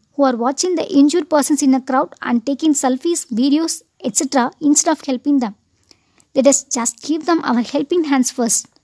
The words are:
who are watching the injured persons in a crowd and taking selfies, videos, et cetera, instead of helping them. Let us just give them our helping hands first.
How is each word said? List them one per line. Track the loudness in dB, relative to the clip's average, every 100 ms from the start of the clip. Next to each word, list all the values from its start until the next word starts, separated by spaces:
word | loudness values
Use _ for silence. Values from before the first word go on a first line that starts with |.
| _
who | 0
are | 0 2
watching | -4 -2 -2
the | -2 0 4
injured | 4 2 0
persons | 0 2 0
in | 2
a | 2
crowd | 0 -2 -2 -4
and | -2 -2
taking | -2 -2 0
selfies, | 2 0 -2 -2 -4 -4 -2
videos, | 2 2 0 -6 _ _
et | -6 -4
cetera, | -2 0 -2 -2
instead | 0 2 2
of | -2 -2
helping | -4 0 0
them. | 0 -8 _ _ _ _ _ _ _
Let | 2 4
us | 2
just | -2 -6 -6 -8
give | -6 -4 0
them | 0
our | 0 -2
helping | -2 -4 -2 -2
hands | 0 0 0
first. | -2 -2 -2 -6 _